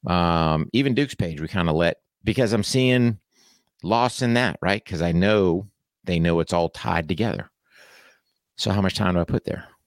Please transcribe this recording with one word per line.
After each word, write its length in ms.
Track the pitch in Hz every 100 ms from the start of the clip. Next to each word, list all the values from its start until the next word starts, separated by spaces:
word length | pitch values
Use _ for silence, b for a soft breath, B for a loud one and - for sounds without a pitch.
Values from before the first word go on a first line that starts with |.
| -
Um, 600 | 87 87 85 80 78 -
even 220 | 120 139
Duke's 220 | 120 143 -
page, 260 | 87 76
we 80 | 78
kinda 240 | 92 85
let, 240 | 78 85 - _ _
because 300 | - 104 117
I'm 100 | 110
seeing 560 | 101 135 127 127 120 110 _ b b b b _
loss 380 | 82 117 123 -
in 140 | 127 117
that, 220 | 123 -
right? 240 | 90 101 -
'Cause 160 | 85
I 100 | 85
know 580 | 85 98 107 92 85 101 _ _ _ -
they 120 | 87
know 220 | 85 82
it's 140 | 82
all 160 | 87 85
tied 400 | - - 85 78
together. 420 | 87 110 - - _ b b b b b b b _ _ -
So 160 | -
how 100 | 101
much 140 | 95 -
time 200 | 98 90
do 40 |
I 60 | 85
put 180 | -
there? 240 | - - - _